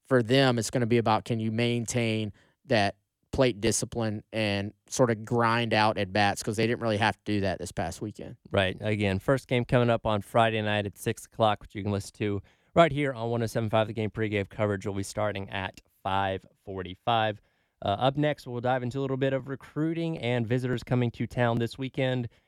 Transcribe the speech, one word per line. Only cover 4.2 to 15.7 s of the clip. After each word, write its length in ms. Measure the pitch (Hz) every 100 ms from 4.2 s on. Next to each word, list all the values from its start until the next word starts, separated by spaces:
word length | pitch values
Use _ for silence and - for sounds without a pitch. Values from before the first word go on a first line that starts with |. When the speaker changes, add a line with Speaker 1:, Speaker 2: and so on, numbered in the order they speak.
| -
Speaker 1:
and 400 | 110 107 101 101 - _
sort 220 | - 123
of 160 | 107 110
grind 480 | 120 117 117 117
out 240 | 110 107 101
at 160 | 95
bats, 300 | 101 101 -
'cause 120 | - 110
they 120 | 113
didn't 140 | 113
really 160 | 113 104
have 180 | 110 -
to 80 | -
do 160 | 104
that 160 | 98 87
this 140 | 90
past 280 | - 85 -
weekend. 360 | 107 - - 117 -
Speaker 2:
Right. 260 | 104 95 -
Again, 380 | 107 107 104 95
first 300 | - 135 -
game 180 | 123 117
coming 240 | 127 120
up 160 | 117 113
on 160 | 104
Friday 400 | - 120 113 110
night 240 | 107 104 101
at 140 | -
six 260 | 120 - -
o'clock, 340 | - 110 104
which 120 | -
you 80 | 104
can 100 | 98
listen 200 | 98 - -
to 240 | 107 101 - _ _ 170
right 160 | 165
here 200 | 139 143
on 200 | 123 117
one 100 | 117
oh 60 | 113
seven 240 | 120 110
five 160 | 110 107
The 60 |
Game. 180 | 110 107
Pregame 360 | - 107 104 98
coverage 380 | - 107 98 104
will 80 |
be 80 | 98
starting 480 | 98 - 107 101 98
at 320 | 98 92